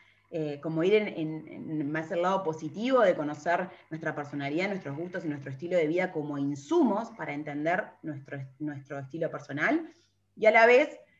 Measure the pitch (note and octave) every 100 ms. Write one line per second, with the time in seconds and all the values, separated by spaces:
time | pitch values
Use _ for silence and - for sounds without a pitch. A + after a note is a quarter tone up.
0 | _ _ _ E3+ D3+ C#3+ E3+ D#3+ F3 G#3+
1 | G#3 - D#3 D#3 - - - D#3 C#3+ D#3
2 | D#3+ F3 F3+ F#3+ D#3 D#3 D#3 D#3 A#3+ B3+
3 | G3+ D#3+ D3 D3+ F3 E3+ F3+ - - D#3+
4 | D#3+ D3 C#3 C#3+ C#3 D3+ G3 F#3+ D3 C#3+
5 | F3 F#3 D#3+ C#3+ C#3 C3+ F3 F3+ D#3 F3
6 | F#3 D#3+ D3 C#3+ C#3 C#3+ - E4+ B3+ G3+
7 | A3+ - D3+ C#3+ D3+ C#3+ D#3 F#3 G#3+ -
8 | D#3+ C#3 - C#3+ C3+ - D3+ C#3 C3+ C#3
9 | C3+ D#3+ D#3+ D3+ - C#3 F3+ D#4 D#4+ -
10 | _ _ _ - G#3+ A3+ A#3 B3 D4+ -
11 | - _